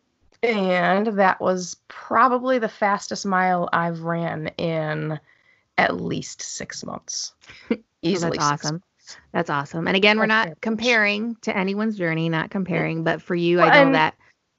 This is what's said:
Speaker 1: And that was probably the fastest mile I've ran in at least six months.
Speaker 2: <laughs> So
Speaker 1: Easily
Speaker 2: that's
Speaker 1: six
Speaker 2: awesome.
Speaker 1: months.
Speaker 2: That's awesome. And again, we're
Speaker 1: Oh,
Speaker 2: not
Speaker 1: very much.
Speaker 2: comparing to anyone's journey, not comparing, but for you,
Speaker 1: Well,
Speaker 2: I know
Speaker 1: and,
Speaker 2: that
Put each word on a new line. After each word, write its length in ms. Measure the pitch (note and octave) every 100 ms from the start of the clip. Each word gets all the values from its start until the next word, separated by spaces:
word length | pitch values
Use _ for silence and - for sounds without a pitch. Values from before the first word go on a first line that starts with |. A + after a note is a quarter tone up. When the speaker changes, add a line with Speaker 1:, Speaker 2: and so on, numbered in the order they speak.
| _ _ _ _
Speaker 1:
And 640 | A#3 G#3+ F#3+ F3+ F3 F#3+ G#3+ G3+
that 220 | F#3+ -
was 380 | - F#3 F3+ - _
probably 720 | - - A3+ B3 B3 B3+ B3+
the 100 | A3
fastest 560 | - G#3 G#3 - G#3 G3+
mile 440 | F#3 F#3 F3+ F3
I've 280 | - E3+ E3
ran 460 | E3 E3+ E3 D#3+ D#3 -
in 640 | E3+ D#3+ D#3 D3+ D3+ D#3 - _ _ _ _ -
at 180 | - -
least 400 | E3+ - - -
six 440 | - - - - -
months. 480 | - - - - _ - - -
Speaker 2:
<laughs> 40 | A3+ _ _
So 60 | E3
Speaker 1:
Easily 280 | F#3 E3+ -
Speaker 2:
that's 100 | D3
Speaker 1:
six 140 | D3 D3+
Speaker 2:
awesome. 80 | D#3+
Speaker 1:
months. 420 | - _ - - _
Speaker 2:
That's 160 | - E3+
awesome. 380 | D3 C#3+ E3 F3+
And 100 | F#3+
again, 200 | G#3 G#3+
we're 60 | A3
Speaker 1:
Oh, 20 |
Speaker 2:
not 160 | A3 G3
Speaker 1:
very 60 |
much. 100 | D3+
Speaker 2:
comparing 760 | A3 A3 A#3 A#3 G#3 G#3 A#3 A3+
to 160 | - G3+
anyone's 400 | F#3 G3+ A3 G#3
journey, 320 | E3+ D#3+ E3
not 220 | D#3+ -
comparing, 520 | G3+ F3+ E3 D#3+ E3
but 200 | E3 D#3+
for 100 | -
you, 240 | F3 E3+ F3
Speaker 1:
Well, 80 | E3+
Speaker 2:
I 20 |
know 80 | C#4+ C#4
Speaker 1:
and, 80 | D#3+
Speaker 2:
that 180 | D3+ - _ _ _